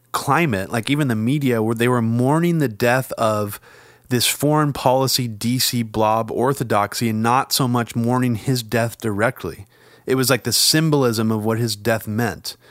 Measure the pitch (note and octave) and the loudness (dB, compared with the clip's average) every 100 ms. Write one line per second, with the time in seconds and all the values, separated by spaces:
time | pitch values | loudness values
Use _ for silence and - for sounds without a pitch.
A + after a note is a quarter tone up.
0 | _ - - D3 E3 F#2+ F#2+ A2+ G#2+ D3 | _ -6 0 2 2 0 -2 -4 -2 0
1 | C3+ A2 A2+ D3+ C3+ A2+ A2 A2+ B2 B2 | 0 0 0 0 0 0 0 0 2 2
2 | A2+ A#2 B2+ D#3+ F3 E3 B2+ G#2 A#2+ C3 | 2 2 2 2 2 2 0 0 2 2
3 | - - A2 G#2+ G2+ - - - - _ | -2 -2 0 0 -4 -8 -18 -20 -20 _
4 | - B2 - - D3 D3+ D3 - C3 C3 | -4 0 0 0 2 2 2 0 2 2
5 | C3+ - A#2+ G#2 A#2 B2+ - A#2+ A2+ G#2+ | 2 -2 -4 -4 -2 0 0 -2 -2 0
6 | G#2+ A2 A2 - B2+ C#3 A#2 G#2+ G2+ - | 2 2 -2 -2 0 -2 0 0 0 -2
7 | A#2 A2 A#2 B2+ - - B2+ B2 A3+ A#2+ | -2 0 2 2 0 0 2 0 0 -2
8 | A#2 B2 B2+ A2 C3+ B2+ A2 A#2 A#2 - | 0 0 0 -2 -2 -4 -2 0 -2 -4
9 | A2+ G2+ A#2+ - F2 E2 - _ - - | -4 0 0 -2 -10 -10 -20 _ -20 -10
10 | - C3 A#2+ B2 A#2+ - - D#3 D#3+ D3 | -2 0 2 0 0 0 2 2 2 2
11 | B2 A2 A2 A2 A2 A2+ A#2+ G#2 A2+ A2 | 2 0 0 0 0 0 -2 -2 -2 -2
12 | G#2+ G#2+ A2+ D#2 - - - | -2 -2 -2 -4 -12 -16 -20